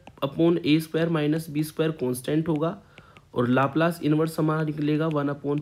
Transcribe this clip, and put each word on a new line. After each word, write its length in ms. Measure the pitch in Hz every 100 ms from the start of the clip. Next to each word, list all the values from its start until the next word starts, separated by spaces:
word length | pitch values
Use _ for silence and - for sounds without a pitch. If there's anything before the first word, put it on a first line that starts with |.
| - - -
upon 320 | 160 170 175
ए 200 | 139 160
स्क्वायर 300 | 160 160 165
minus 400 | 160 147 160 160
बी 140 | 147
स्क्वायर 280 | 151 - 160
कांस्टेंट 540 | 156 127 123 - 156 165
होगा, 300 | 151 165 202 - - - - _
और 140 | - 120
लाप्लास 500 | 127 139 156 170 165
इनवर्स 340 | 147 151 160 165
हमारा 240 | 156 156
निकलेगा 440 | 151 151 147 151 160
वन 200 | 147 143
upon 320 | 143 143 147